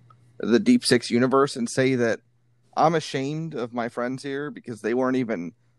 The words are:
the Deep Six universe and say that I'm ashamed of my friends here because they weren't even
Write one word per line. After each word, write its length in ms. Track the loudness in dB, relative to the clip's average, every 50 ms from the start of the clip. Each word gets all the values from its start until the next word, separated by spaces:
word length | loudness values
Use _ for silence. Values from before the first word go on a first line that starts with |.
| _ _ _ _ _ _ _ -6
the 200 | -2 2 2 4
Deep 240 | 6 6 4 4 6
Six 260 | 4 2 2 2 2
universe 460 | 0 2 2 4 4 4 2 2 0
and 140 | -6 -6 -4
say 260 | -2 0 0 2 2
that 240 | 2 0 0 -2 -2 _ _ _ _ _ _ _ _ _ _ -2
I'm 180 | 2 2 2 2
ashamed 600 | 0 -2 -4 -6 -6 -6 -6 -6 -6 -8 -8 -8
of 180 | -8 -8 -6 -6
my 140 | -6 -6 -6
friends 340 | -6 -6 -6 -6 -6 -8 -8
here 280 | -8 -8 -8 -8 -10
because 300 | -12 -14 -12 -12 -12 -6
they 120 | -4 -2 0
weren't 220 | 0 0 0 0
even 380 | 0 -2 -2 -4 -6 -6 -10 -12 _ _ _ _